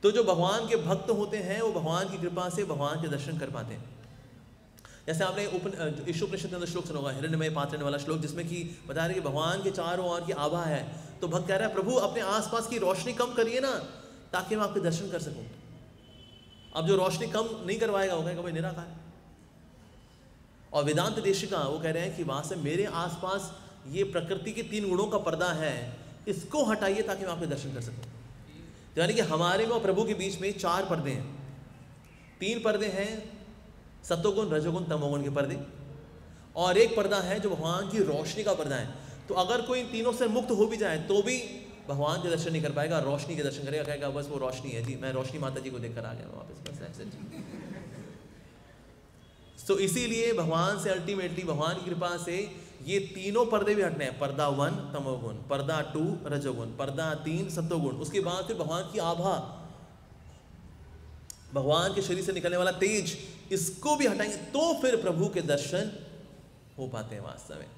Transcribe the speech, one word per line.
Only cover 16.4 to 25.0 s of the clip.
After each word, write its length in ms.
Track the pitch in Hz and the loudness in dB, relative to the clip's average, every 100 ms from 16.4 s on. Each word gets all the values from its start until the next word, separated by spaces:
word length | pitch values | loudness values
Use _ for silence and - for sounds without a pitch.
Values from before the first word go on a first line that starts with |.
| - - - 156 | -20 -20 -8 -2
अब 120 | 165 | 4
जो 80 | 190 | 6
रोशनी 320 | 185 - 226 | 6 2 0
कम 220 | 214 226 220 180 | 0 0 -2 -2
नहीं 140 | 214 | 0
करवाएगा 360 | 220 196 190 170 | 2 4 2 2
वो 80 | |
कहेगा, 180 | 165 175 | 0 -2
"भाई 100 | 175 | -4
निराकार।" 460 | 160 165 170 170 - - - - - - - - - - - - - - - - - - | -2 -2 -4 -10 -12 -16 -20 -20 -20 -20 -20 -20 -20 -20 -20 -20 -20 -20 -20 -20 -20 -4
और 100 | - | 0
वेदांत 360 | 147 156 185 220 | 2 4 2 2
देशिका 400 | 196 190 208 190 | 2 2 2 0
वो 200 | 139 156 | 0 0
कह 120 | 160 | 0
रहे 120 | 160 | 0
हैं 140 | 175 160 | -2 -2
कि 60 | |
वहां 200 | 151 135 | -2 -2
से 120 | 147 185 | -2 -2
मेरे 300 | 143 165 208 | 0 0 0
आसपास 720 | 170 175 165 185 196 196 - - - 131 | 0 -2 -2 -2 -2 -4 -12 -18 -18 -8
ये 160 | 160 | 0
प्रकृति 480 | 196 175 165 190 175 | 0 0 0 -2 -2
के 120 | 220 | -6
तीन 260 | 220 208 202 | -4 -2 2
गुणों 160 | 180 | 2